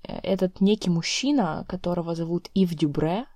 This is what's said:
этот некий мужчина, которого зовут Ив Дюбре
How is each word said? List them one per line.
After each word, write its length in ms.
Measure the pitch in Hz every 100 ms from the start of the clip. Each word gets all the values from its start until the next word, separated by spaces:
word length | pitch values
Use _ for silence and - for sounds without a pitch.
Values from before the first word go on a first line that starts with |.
этот 580 | - - - 190 185 -
некий 300 | 196 214 185
мужчина, 760 | 170 - - 262 294 175 156 -
которого 460 | 185 175 175 165
зовут 340 | 165 165 175 -
Ив 200 | 190 180
Дюбре 520 | 160 151 143 156 190 277